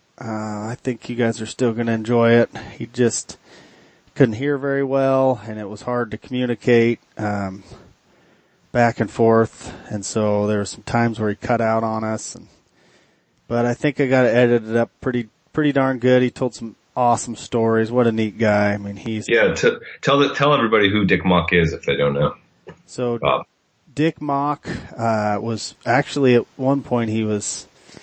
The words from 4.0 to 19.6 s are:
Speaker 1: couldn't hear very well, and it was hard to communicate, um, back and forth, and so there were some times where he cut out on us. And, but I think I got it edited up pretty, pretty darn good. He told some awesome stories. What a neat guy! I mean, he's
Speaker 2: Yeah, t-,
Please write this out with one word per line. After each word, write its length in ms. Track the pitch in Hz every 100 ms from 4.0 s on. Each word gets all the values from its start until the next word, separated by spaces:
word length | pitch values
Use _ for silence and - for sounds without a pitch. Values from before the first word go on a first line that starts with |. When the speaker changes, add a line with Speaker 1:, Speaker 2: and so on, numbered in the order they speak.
| _
Speaker 1:
couldn't 200 | - 123
hear 240 | 110 143 143
very 260 | 139 139
well, 560 | 135 135 135 135 131 120 110
and 120 | 107
it 120 | 101
was 120 | 104
hard 280 | - 123 117
to 80 | -
communicate, 840 | - 127 123 117 - 120 117 113 _ -
um, 460 | 104 104 98 95 - - - _ _ _ _ _ _ _ _
back 280 | 120 120 -
and 100 | 107
forth, 600 | - 113 113 113 - - - -
and 160 | 107
so 420 | 98 113 107 104 104
there 120 | 104
were 80 | 98
some 160 | -
times 360 | - 120 117 110
where 120 | 107
he 40 |
cut 280 | 101 - 117
out 200 | 113 113
on 220 | 113 110
us. 300 | 110 110 -
And, 120 | - - _ _ _ _ _ _ _ _ _ -
but 160 | 120
I 80 | 120
think 260 | 120 151 139
I 80 | 135
got 200 | 131 123
it 80 |
edited 420 | 117 120 120 110 113
up 140 | 117 _
pretty, 300 | 131 123 113 _ _
pretty 180 | - 151
darn 260 | 139 135 127
good. 240 | 127 127
He 80 | 127
told 240 | - 127
some 220 | - 113 - _
awesome 420 | - 123 113 - 110
stories. 540 | - 120 113 113 110
What 160 | 123 117
a 60 |
neat 240 | 110 110 104
guy! 380 | 110 104 104
I 20 | 101
mean, 200 | 101 101
he's 300 | 117 110 104
Speaker 2:
Yeah, 260 | 117 101
t-, 240 | -